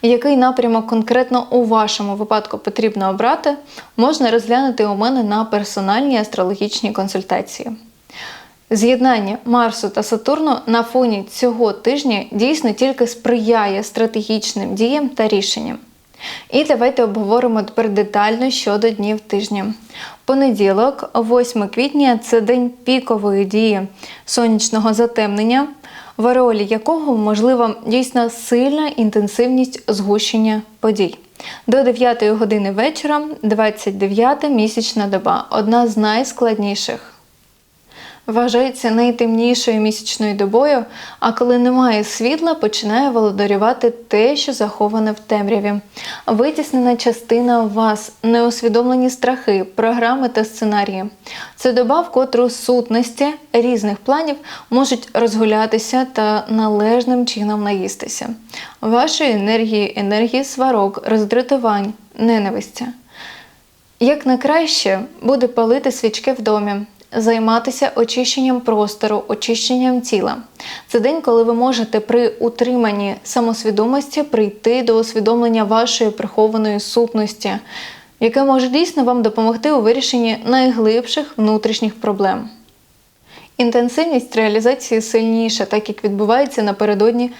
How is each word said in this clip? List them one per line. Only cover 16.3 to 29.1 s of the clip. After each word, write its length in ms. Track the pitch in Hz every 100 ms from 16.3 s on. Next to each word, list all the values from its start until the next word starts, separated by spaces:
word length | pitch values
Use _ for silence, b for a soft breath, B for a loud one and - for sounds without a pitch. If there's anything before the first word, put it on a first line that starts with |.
| B B
І 120 | 262
давайте 400 | 302 254 247 262
обговоримо 600 | 226 208 202 233 240 220
тепер 260 | 202 - 220
детально 600 | 202 208 208 208 226 262
щодо 400 | 254 214 208 226
днів 300 | 214 208 214
тижня. 540 | - 202 208 208 202 220 B B B B -
Понеділок, 840 | 269 269 208 196 190 254 - -
восьме 540 | - 226 247 240 226 202
квітня, 520 | 226 277 285 269 226
це 180 | - 233
день 300 | 214 247 247 240
пікової 640 | - 254 254 220 202 196 196
дії 360 | 208 220 196 196 B B B -
сонячного 680 | - 233 214 - 220 220
затемнення, 720 | 214 233 233 208 202 220 254 294 - B B B -
в 100 | 233
ареолі 380 | 247 247 214 202
якого 520 | 220 254 330 294 226
можлива 580 | 214 214 240 247 226 220 226
дійсно 440 | 247 254 247 233
сильна 580 | - - 240 269 294 302
інтенсивність 960 | 285 220